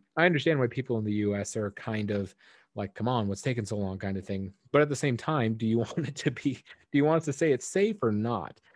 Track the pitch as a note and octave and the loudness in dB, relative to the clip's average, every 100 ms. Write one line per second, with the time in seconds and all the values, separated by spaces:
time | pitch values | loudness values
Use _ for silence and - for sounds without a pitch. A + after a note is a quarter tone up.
0 | _ - F3 D#3 E3 D3 A#2+ C3+ B2+ A#2 | _ 2 4 4 2 2 2 0 -2 -2
1 | G#2+ G#2 G#2 G2+ G2 A2+ G2+ - - A2 | 0 0 0 0 -4 -4 -6 -6 -6 -4
2 | G#2 G2+ F#2+ - - - _ - G2 - | -2 -2 -2 -10 -20 -20 _ -8 -8 -4
3 | A2+ B2+ G2+ G2 C3+ A#2 G2+ G#2 G2 F#2+ | 0 0 0 -2 -2 -4 -4 -2 -4 -4
4 | G2 G2 F#2+ G2 F#2+ - _ D3 D3 C#3 | -4 -6 -4 -6 -6 -10 _ 2 4 2
5 | D3 A#2 - D#3 A2+ A2 A2+ A2+ A2+ - | 0 -2 0 0 0 0 2 2 0 -4
6 | C#3+ C#3 D3+ A#2+ C#3+ B2 - - _ C#3+ | -6 -4 -4 -2 -4 -4 -12 -20 _ 2
7 | D3 D#3+ D#3+ C3+ E3 C#3+ - F#3+ G#3 G#3 | 4 4 0 0 2 2 0 0 0 2
8 | A#2 G#2 A2+ A2+ D2 - _ | 0 2 0 -2 -6 -14 _